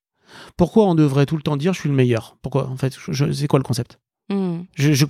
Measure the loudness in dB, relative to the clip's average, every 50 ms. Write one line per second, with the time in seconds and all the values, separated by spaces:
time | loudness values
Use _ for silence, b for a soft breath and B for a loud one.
0 | _ _ _ B B B B B B B B -2 -2 2 4 4 4 4 4 4
1 | 2 2 4 2 0 2 0 -4 -2 -2 -4 -2 -2 -2 -4 -2 -2 -2 2 2
2 | 2 2 2 -2 -4 -8 _ _ -12 -4 -4 -4 -4 -4 -6 -4 -6 -6 -6 -8
3 | -10 -10 -4 -2 -2 -2 -2 -4 -2 0 0 0 0 -2 -6 -6 -6 _ -14 _
4 | _ _ _ _ _ -6 -4 -4 -4 -4 -6 -8 -10 -14 _ -2 0 2 2 2
5 | 2